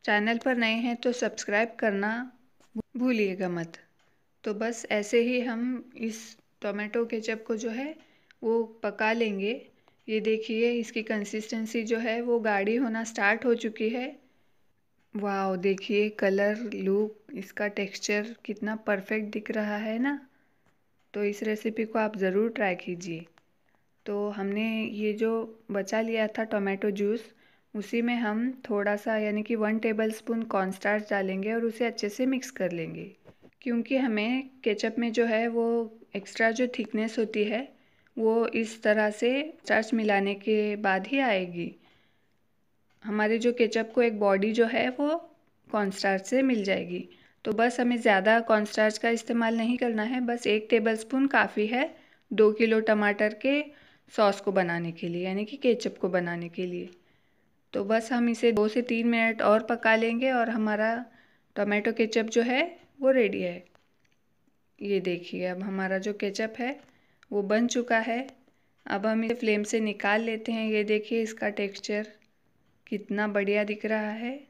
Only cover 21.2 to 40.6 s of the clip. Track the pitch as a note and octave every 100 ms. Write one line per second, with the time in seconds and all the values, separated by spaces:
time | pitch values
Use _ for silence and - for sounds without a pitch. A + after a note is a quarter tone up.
21.2 | G#3 G3+ G#3+ G#3+ A3+ A3 A3 A3+ G#3+ G#3+
22.2 | F#3+ F#3 A3+ A3+ G3+ F3+ - F3 F3+ E3
23.2 | E3 _ _ _ _ _ _ _ - G3+
24.2 | G#3 G3+ G3 G3+ A3 A3 A3 G#3 G#3+ G#3+
25.2 | A3+ A3+ A3+ - _ G3+ G3 A3 A3+ A3+
26.2 | G#3+ G#3+ A3 G#3 G3 G3 G#3 G3 G3+ A#3
27.2 | - _ _ _ _ G#3+ G3+ A#3 A#3 A#3+
28.2 | A3+ G#3+ A#3+ B3+ - G3+ G3+ G#3 G#3 A3
29.2 | G#3+ G#3 G#3 A3+ G#3+ A3 A3+ A3 A3 A3
30.2 | - A3+ A3+ G3+ F#3+ F#3+ G3+ G#3 G#3 G3+
31.2 | F#3+ F#3+ G3+ A3+ A#3 A3 A#3 A3+ G#3 G#3
32.2 | B3+ C4 B3+ - F3+ F3 E3 E3 F3+ -
33.2 | - - - _ - A#3 A#3 C4+ C4 G#3+
34.2 | G#3+ B3+ C4+ - A#3 G#3 A3+ A3 A#3 A3+
35.2 | A#3 A3 A#3 A#3 A#3 A#3 A3+ - - G#3
36.2 | G3 - A3+ A3+ B3 B3 G#3 G#3+ A3 A3+
37.2 | G#3+ A3 G#3 A3+ C#4 - _ _ _ -
38.2 | A3 A3+ A3+ - A3 - A3 G#3+ G#3+ G#3
39.2 | A#3+ C4+ D4+ - - G#3 A3 A3+ G#3+ G3
40.2 | G3 G3 A3+ G#3+